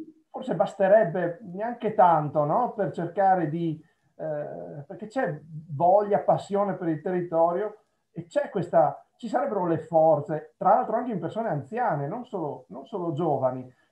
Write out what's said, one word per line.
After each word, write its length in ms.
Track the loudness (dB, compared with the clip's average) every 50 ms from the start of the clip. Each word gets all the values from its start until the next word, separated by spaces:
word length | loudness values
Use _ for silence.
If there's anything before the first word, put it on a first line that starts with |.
| -18 -18 -20 _ _ _
forse 240 | -14 -10 -6 -2 -2
basterebbe 840 | 0 -2 -2 0 0 4 6 6 6 6 4 0 -2 -2 -4 -4 -8 -12 -12
neanche 420 | -10 -8 -6 -6 -6 -4 -4 0 4
tanto, 500 | 6 6 6 6 4 2 0 0 0 2
no, 280 | 2 2 0 0 0 -2
per 160 | -2 -4 -4
cercare 560 | -4 -4 -6 -4 0 2 4 4 4 4 2 -2
di, 340 | -2 -2 -2 -4 -4 -6 -10 _ _ _ _ _ _
eh, 680 | -12 -8 -8 -6 -6 -8 -8 -10 -12 -12 -12 -14 -14 -14
perché 200 | -14 -14 -14 -14
c'è 320 | -8 -4 -4 -4 -4 -6 -8 -12 -14 -16 -16 -12 -10
voglia, 480 | -2 2 4 6 6 6 4 4 0 2
passione 540 | 2 2 2 2 0 -2 -2 0 0 -2 -2
per 140 | -2 -2 -2
il 120 | -2 -2
territorio 840 | -2 -2 -2 -2 -2 0 2 2 2 2 2 0 -4 -6 -8 -12 _ _ _ _ _ _
e 140 | _ -14 -12
c'è 240 | -4 -4 -4 -2 -2
questa, 560 | -4 -4 -2 2 4 4 4 4 0 -4 -12 _ _
ci 120 | _ -8 -4
sarebbero 380 | -2 -2 -2 -2 -2 -2 0
le 120 | 0 0 -2
forze, 760 | -2 0 4 4 6 6 4 2 0 -4 -6 -6 -8 -10 _
tra 180 | 0 2 4 4
l'altro 220 | 4 2 0 -2
anche 160 | -2 -2 -4
in 80 | -4 -4
persone 280 | -6 -6 -6 -4 -4 -4
anziane, 580 | -4 -4 -6 -6 -6 -4 -2 -2 -2 -2 -4
non 180 | -6 -8 -10 -10
solo, 400 | -10 -8 -8 -6 -8 -8 -12 -14 -16
non 180 | -16 -16 -14
solo 260 | -10 -8 -6 -6 -4
giovani. 540 | -2 0 0 0 0 0 0 -2 -2 -4 -8 -14 -18 _ _ _